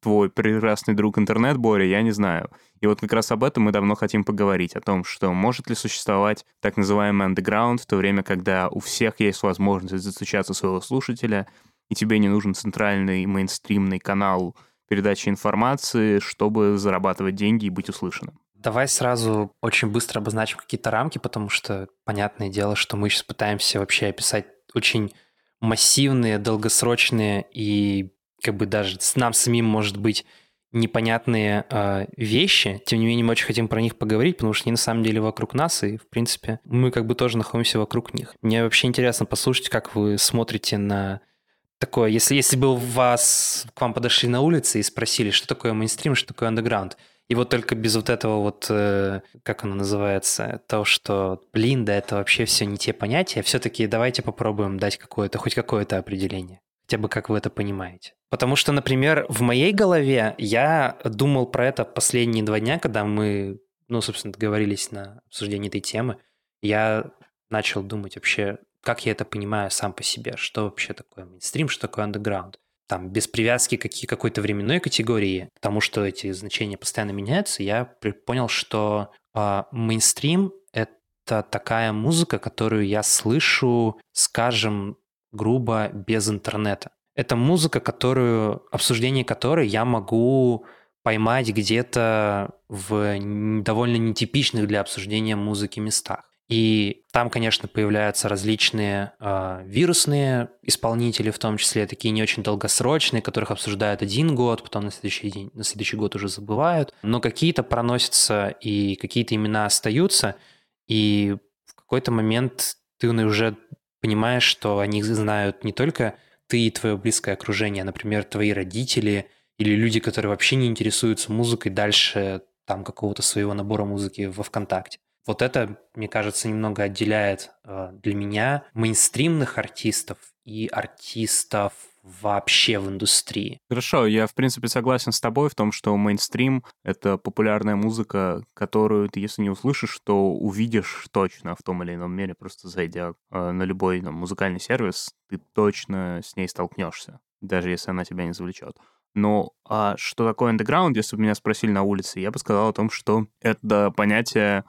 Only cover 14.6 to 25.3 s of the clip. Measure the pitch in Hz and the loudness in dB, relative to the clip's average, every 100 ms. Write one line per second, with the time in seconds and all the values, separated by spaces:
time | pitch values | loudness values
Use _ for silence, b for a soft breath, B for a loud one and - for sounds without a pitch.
14.6 | b b - 101 101 98 - 98 107 101 | b b -4 0 2 2 0 -2 0 2
15.6 | 120 143 - 120 107 101 - - 107 110 | 2 0 -2 0 2 2 0 -2 0 2
16.6 | 104 101 101 92 95 92 95 98 104 113 | 2 2 2 2 0 0 -2 0 2 2
17.6 | 104 90 92 - 90 - - - _ _ | 0 -4 -6 -6 -6 -8 -12 -18 _ _
18.6 | 113 113 135 - 127 123 110 107 101 - | -4 0 0 0 0 0 2 0 -2 -4
19.6 | 117 - 110 113 - 117 104 107 110 - | -2 0 0 0 -2 -4 -2 -2 -4 -6
20.6 | - 120 123 110 151 - - - 104 - | -8 -4 0 0 0 -4 -6 -6 -4 -4
21.6 | - 98 95 _ - 104 104 - 101 98 | -4 -6 -8 _ -6 -2 -2 -2 -4 0
22.6 | 101 104 - 104 101 - - 101 107 101 | 0 0 -2 0 0 0 -4 -2 -2 0
23.6 | - 98 98 - 104 98 - 107 - _ | 0 0 0 0 0 -2 -2 -2 -4 _
24.6 | _ 120 - 113 101 b b | _ -2 0 0 -2 b b